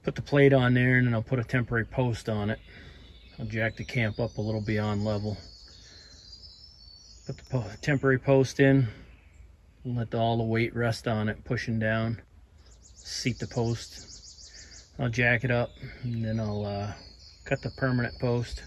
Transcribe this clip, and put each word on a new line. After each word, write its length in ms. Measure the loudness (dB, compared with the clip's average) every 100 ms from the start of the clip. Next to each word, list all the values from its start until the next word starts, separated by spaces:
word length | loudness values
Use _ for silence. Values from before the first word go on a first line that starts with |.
put 120 | -4 -6
the 60 |
plate 320 | 2 6 8
on 200 | 8 6
there, 220 | 4 4 4
and 120 | 4
then 60 |
I'll 80 | 0
put 180 | 0 -4
a 40 |
temporary 400 | 0 -2 0 -2
post 460 | -2 0 0 -2 -2
on 200 | -2 -2
it. 100 | -4 -10 -20 -20 -20 -20 -20 -20 -12
I'll 100 | -8
jack 280 | -2 -2 -4
the 80 |
camp 340 | -4 -2 0 -2
up 200 | -4 -2
a 40 |
little 200 | -4 -2
beyond 420 | -2 0 0 0
level. 340 | -2 -2 -4 -6 -12 -20 -20 -20 -20 -20 -20 -20 -20 -20 -20 -20 -20 -20 -20 -20 -20 -18 -14
Put 80 | -14
the 80 |
po-, 220 | -4 -4 -4 -6
temporary 380 | -2 2 4 2
post 420 | 4 4 4 4
in 260 | 6 6 4 -4 -20 -20 -20 -20 -20 -20 -20 _
and 140 | -6 -4
let 120 | -2
the, 80 | 0
all 180 | 2 2
the 60 |
weight 300 | 2 2 0
rest 320 | 0 0 0 -2
on 220 | 0 -2
it, 160 | -4
pushing 360 | -4 -4 0 0
down, 420 | 2 2 0 -4 -10 -20 -20 -20 -20 -20 -20
seat 460 | -18 -10 -4 -4 -4
the 80 | -6
post. 1400 | -2 -2 -2 -8 -16 -18 -20 -20 -20 -20 -20 -20 -20 -18 -6
I'll 120 | -4
jack 340 | 2 4 4
it 80 | 2
up, 200 | 0 -2 -8 -16 -10
and 200 | -6 -4
then 160 | -2 -2
I'll, 260 | -2 -4 -4
uh, 280 | -4 -6 -10 -18 -20 -20 -20 -6
cut 160 | -4
the 80 | -4
permanent 460 | -2 0 2 -2 -2
post. 440 | 0 0 -2 -8